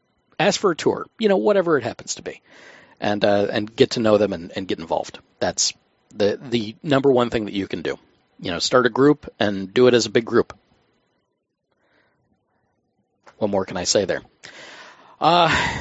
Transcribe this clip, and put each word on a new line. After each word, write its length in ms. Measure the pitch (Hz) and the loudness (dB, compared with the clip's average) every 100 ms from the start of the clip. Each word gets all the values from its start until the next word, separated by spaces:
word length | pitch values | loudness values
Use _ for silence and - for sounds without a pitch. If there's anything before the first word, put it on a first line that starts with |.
| _ _ _ - | _ _ _ -2
Ask 220 | 160 - | 0 2
for 100 | 202 | 0
a 40 | 160 | 0
tour. 300 | - - - - | 0 -2 -4 -2
You 80 | 220 | 0
know, 100 | 196 | 2
whatever 400 | 214 202 170 151 | 2 2 2 0
it 60 | |
happens 320 | 117 87 - - | -2 -8 -12 -12
to 60 | |
be. 200 | - - _ - - - - - | -12 -14 _ -20 -20 -20 -20 -8
And, 240 | - 104 107 | -4 0 2
uh, 220 | 101 101 | 2 0
and 220 | 117 104 - | -2 -4 0
get 160 | 135 | 2
to 80 | - | 2
know 180 | 110 107 | 4 4
them 140 | 101 | 4
and, 220 | 90 82 - | -2 -8 -10
and 100 | 92 | -6
get 120 | 80 | -8
involved. 400 | 80 78 - - _ _ | -4 -6 -6 -12 _ _
That's 340 | 104 - - - _ _ _ | -4 -2 -4 -6 _ _ _
the, 260 | 104 104 120 | -2 -2 -2
the 340 | 143 117 104 117 | -4 -4 -4 -8
number 300 | 170 135 135 | -2 2 2
one 180 | 127 120 | 2 0
thing 160 | 117 104 | -2 -4
that 80 | |
you 140 | 98 95 | -6 -6
can 140 | 95 | -6
do. 160 | 78 67 _ _ _ - | -6 -8 _ _ _ -12
You 120 | 131 | -8
know, 80 | 85 | -6
start 260 | - 131 120 | 0 2 2
a 40 | |
group 380 | 113 139 147 - - | 4 4 2 -2 -4
and 340 | 104 98 95 | -4 -2 -4
do 140 | 123 123 | 4 4
it 60 | |
as 120 | 120 107 | 4 2
a 40 | |
big 140 | 120 | -2
group. 300 | 113 110 - - _ _ _ _ _ _ _ _ _ _ _ _ _ _ _ _ _ _ _ _ _ _ _ _ _ _ - - | 0 0 0 -6 _ _ _ _ _ _ _ _ _ _ _ _ _ _ _ _ _ _ _ _ _ _ _ _ _ _ -20 -6
What 120 | 110 | -4
more 160 | 98 95 | -2 -4
can 120 | 95 | -6
I 60 | |
say 220 | 87 110 92 | -2 0 0
there? 160 | 71 - _ - - - - - - - - | -4 -10 _ -20 -20 -20 -20 -20 -20 -20 -4
Uh, 340 | 147 175 170 - - - | 2 4 2 0 -2 -6